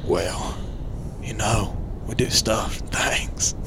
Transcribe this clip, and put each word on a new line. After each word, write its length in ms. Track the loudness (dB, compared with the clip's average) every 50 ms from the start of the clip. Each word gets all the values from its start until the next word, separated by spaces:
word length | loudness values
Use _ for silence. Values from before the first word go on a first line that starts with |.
| 2
Well, 520 | 2 2 2 2 0 0 -2 -2 -2 -2 -4 -4 -6 -4 -4 -4 -4 -4 -4 -4 -6 -6 -6
you 120 | -6 -4 -2
know, 440 | 0 2 4 4 4 4 2 0 -4 -4 -4 -4 -6 -4
we 80 | -6 2
do 140 | 2 2 4
stuff. 460 | 4 2 4 4 2 2 2 -2 -2 -4 -4 -4
Thanks. 640 | -2 0 0 2 2 0 0 -2 -2 0 0 0 0 -2 -6